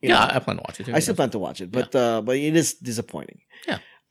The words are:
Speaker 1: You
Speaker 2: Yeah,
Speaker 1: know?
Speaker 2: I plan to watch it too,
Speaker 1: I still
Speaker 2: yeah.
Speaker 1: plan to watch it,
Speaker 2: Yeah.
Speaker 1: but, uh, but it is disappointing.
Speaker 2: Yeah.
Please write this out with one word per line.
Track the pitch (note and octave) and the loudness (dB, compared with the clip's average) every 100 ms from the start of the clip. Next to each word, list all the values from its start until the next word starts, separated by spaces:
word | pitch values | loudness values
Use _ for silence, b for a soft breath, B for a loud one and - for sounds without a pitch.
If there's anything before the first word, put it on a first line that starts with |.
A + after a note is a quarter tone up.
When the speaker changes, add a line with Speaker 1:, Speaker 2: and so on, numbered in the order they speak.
Speaker 1:
You | - | 4
Speaker 2:
Yeah, | - A2 | 4 6
Speaker 1:
know? | C3 | 2
Speaker 2:
I | |
plan | - F#2 | -2 -6
to | - | -6
watch | - | -10
it | - | -2
too, | |
Speaker 1:
I | C3 | 0
still | G3 | 0
Speaker 2:
yeah. | F#3 | 0
Speaker 1:
plan | C3 | 0
to | A2 | 0
watch | E2 C2 | -6 -8
it, | F2+ | -6
Speaker 2:
Yeah. | A2 | -4
Speaker 1:
but, | - C3+ | 0 2
uh, | A#2+ A2+ | 2 2
but | G#2+ C3 | 0 0
it | D3 D#3+ | 2 2
is | D#3+ - | 2 -2
disappointing. | B2+ A2+ A2 F2 - - _ B B | -8 -6 -6 -10 -14 -18 _ B B
Speaker 2:
Yeah. | B B B _ | B B B _